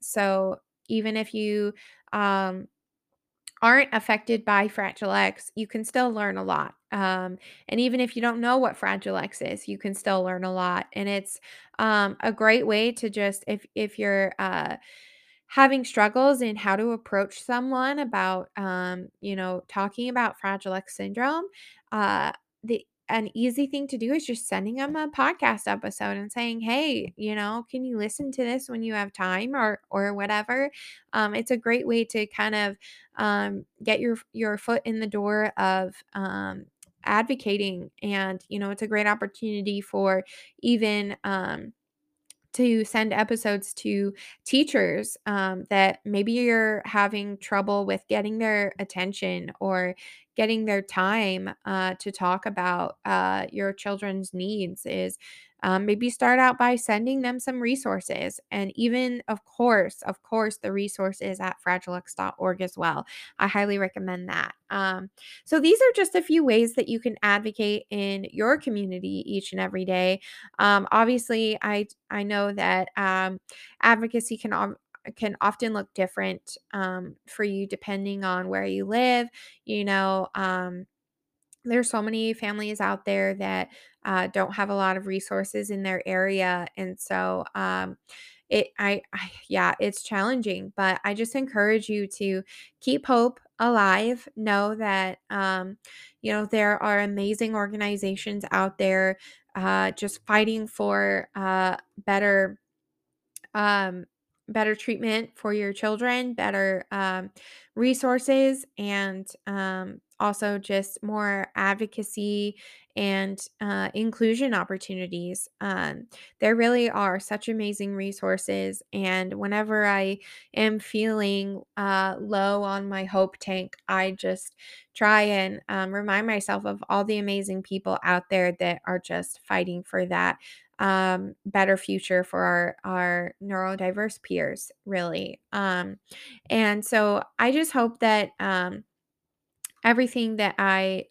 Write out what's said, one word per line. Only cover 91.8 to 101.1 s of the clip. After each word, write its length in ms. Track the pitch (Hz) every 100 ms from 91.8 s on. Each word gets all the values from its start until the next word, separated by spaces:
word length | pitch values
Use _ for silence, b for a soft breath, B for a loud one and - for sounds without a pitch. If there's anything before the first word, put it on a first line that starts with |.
| 214
you 180 | 208 202 -
to 260 | 196 190 - B B _
keep 260 | - 269 -
hope 360 | 240 247 254 _ -
alive. 680 | 233 233 196 190 226 240 - -
Know 360 | 214 202 202 220
that, 440 | 208 190 190 - -
um, 480 | 202 190 185 185 208 B B B B
you 100 | 220
know, 140 | 214 208
there 360 | 220 208 208
are 200 | 208 202
amazing 540 | 202 202 202 214 226 214
organizations 920 | 202 208 208 202 196 196 214 202 -
out 260 | 190 190 190
there, 400 | 190 190 190 190 B B _ 190
uh, 360 | 190 190 190
just 340 | 196 202 - -
fighting 400 | 214 214 220 214
for, 640 | - 202 202 196